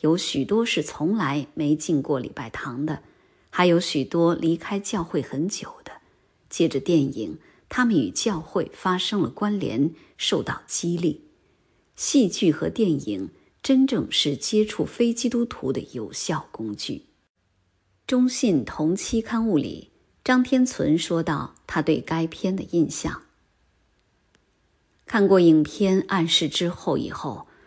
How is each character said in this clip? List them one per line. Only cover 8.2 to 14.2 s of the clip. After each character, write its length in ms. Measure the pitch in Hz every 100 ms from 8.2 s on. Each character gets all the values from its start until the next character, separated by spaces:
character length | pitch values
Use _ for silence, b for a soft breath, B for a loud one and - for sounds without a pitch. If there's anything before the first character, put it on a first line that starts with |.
| 226 170
会 320 | - 190 -
发 260 | - 190 185
生 220 | - 208
了 80 | -
关 300 | - 208 208
联， 360 | 185 110 156 B B -
受 260 | - 190
到 180 | - - -
激 280 | - 170 170
励。 300 | 165 151 - _ _ _ _ _ _ -
戏 320 | - 285 196
剧 240 | - 175
和 180 | 151 165
电 400 | - 202 143 117
影 200 | 95 95 b b b
真 240 | - 262 269
正 240 | 208 -
是 260 | -